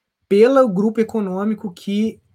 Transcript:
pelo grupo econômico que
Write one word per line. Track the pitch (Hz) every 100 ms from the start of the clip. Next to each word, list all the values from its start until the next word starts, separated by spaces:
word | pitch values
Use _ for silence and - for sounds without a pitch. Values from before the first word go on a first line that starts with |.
| _ _ -
pelo | 202 247 269 254
grupo | 185 220 220
econômico | 220 220 190 185 208 214 208
que | - - 202 220 - _